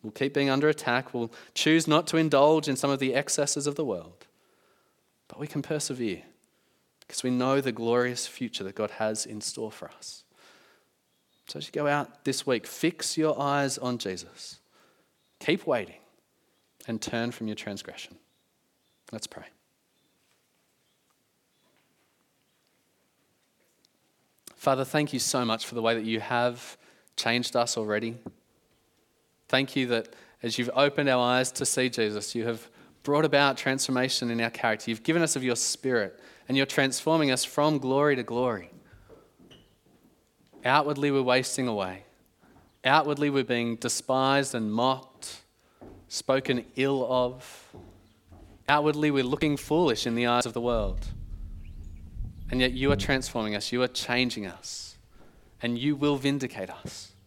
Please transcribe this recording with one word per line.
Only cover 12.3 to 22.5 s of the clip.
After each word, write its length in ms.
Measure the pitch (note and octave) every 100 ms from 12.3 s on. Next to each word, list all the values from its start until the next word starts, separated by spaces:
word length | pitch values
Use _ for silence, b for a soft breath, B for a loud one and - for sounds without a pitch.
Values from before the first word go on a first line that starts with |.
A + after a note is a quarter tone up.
| C3 -
week, 180 | A#2+
fix 540 | - - D#3+ D#3+ - -
your 220 | D#3 C3
eyes 380 | C#3+ C#3+ C#3 C3
on 200 | B2+ B2
Jesus. 640 | G2+ F#2 - - - - _ b b b b _ _ _
Keep 260 | - F#3 -
waiting 320 | B2 F2+ - _ _ _ _ _ _ _ _ -
and 160 | A2+
turn 300 | - A#2+ A#2+
from 160 | A#2 A2
your 80 | G#2+
transgression. 600 | - G2+ - - - - _ _ _ _ _ _ _ _ -
Let's 160 | A2+ -
pray. 180 | - - _ _ _ _ _ _ _ _ _ _ _ _ _ _ _ _ _ _ _ _ _ _ _ _ _ _ _ _ _ _